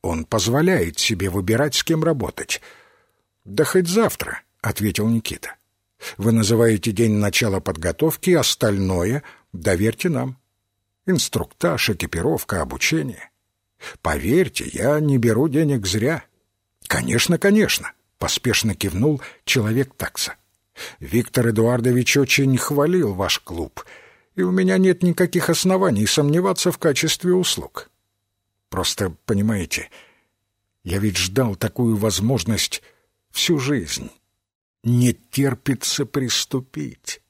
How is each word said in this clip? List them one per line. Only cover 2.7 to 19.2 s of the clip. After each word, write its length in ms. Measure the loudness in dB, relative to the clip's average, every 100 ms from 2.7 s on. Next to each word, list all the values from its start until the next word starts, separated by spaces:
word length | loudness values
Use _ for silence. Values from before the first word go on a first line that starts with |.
| -20 _ _ _ _ _ _
«Да 200 | -8 -2
хоть 240 | 2 2 2
завтра», — 540 | 2 0 -2 -10 -10 _ _
ответил 460 | -6 -2 -2 0 0
Никита. 480 | 0 -2 -10 -12 -18 _ _ _ _ -16 -2
«Вы 140 | 2
называете 640 | 4 4 4 4 4 0
день 220 | 2 2
начала 440 | 4 2 0 0 -2
подготовки, 720 | -4 -2 -4 0 0 0 2
остальное 920 | 2 2 2 2 2 0 0 0 -2 -6 -20 _
доверьте 560 | -4 0 2 2 0 -2
нам. 300 | -2 -4 -8 _ _ _ _ _ _ -2
Инструктаж, 840 | -2 0 -4 -6 _ -2 0 -2
экипировка, 720 | -4 -4 -2 -2 -2 -2 -4
обучение. 680 | -4 -4 -2 -2 -4 -10 -18 _ _ _ _ _ -20 -6
Поверьте, 680 | -4 -2 2 2 2 -4 -8
я 280 | -2 0 2
не 180 | 2 2
беру 300 | 4 2 2
денег 380 | 2 2 0 -2
зря». 380 | -2 -2 -4 -10 _ _ _ _ _ -6
«Конечно, 500 | -4 0 0 2 2
конечно», — 560 | 4 4 2 0 -6 _ _ _
поспешно 560 | -4 -2 0 0 0
кивнул 460 | -2 -4 0 0 0